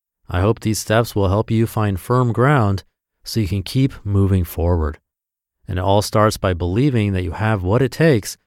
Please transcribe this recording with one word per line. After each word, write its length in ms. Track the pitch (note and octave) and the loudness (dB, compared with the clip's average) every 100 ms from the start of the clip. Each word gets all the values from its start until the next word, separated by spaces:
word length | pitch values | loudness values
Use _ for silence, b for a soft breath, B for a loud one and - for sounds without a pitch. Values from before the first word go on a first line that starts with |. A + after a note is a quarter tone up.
| _ _ - | _ _ -6
I 140 | F2 | 0
hope 180 | G2+ A#2 | 0 0
these 200 | A2 G#2 | -2 -4
steps 360 | - A2 A#2 G#2 | 0 0 0 0
will 140 | F#2+ | 0
help 220 | G2+ A2+ | 0 0
you 160 | A2+ A2+ | 0 0
find 320 | A2+ G#2 F#2 | -2 -2 -2
firm 340 | - B2 B2 | -2 0 0
ground 500 | A2+ C3 D3 G2+ F#2+ - _ _ _ | 2 2 2 2 -2 -6 _ _ _
so 160 | - A2+ | -8 -4
you 80 | G2 | -2
can 160 | G2+ | -4
keep 300 | F2+ C3 C3+ - | -4 -2 -2 -2
moving 400 | G#2 G2 G2 F#2+ | -2 0 2 2
forward. 540 | E2+ - E2+ F2 D2+ D2 _ _ _ _ _ _ - | 0 -2 0 0 -2 -6 _ _ _ _ _ _ -8
And 100 | F#2 | -4
it 60 | |
all 180 | F#2 G#2 | 0 2
starts 360 | - G#2+ G#2+ - | 2 2 2 2
by 160 | G2 | -2
believing 600 | E2+ F2 G2 D3 A#2+ G2+ | 0 0 0 0 0 0
that 100 | F#2+ | -2
you 80 | F2+ | -4
have 320 | E2 A2 G#2 | -4 -2 -2
what 200 | F2+ A#2+ | 0 0
it 80 | C3 | 0
takes 460 | - E3 A#2 - - | 2 2 2 0 -12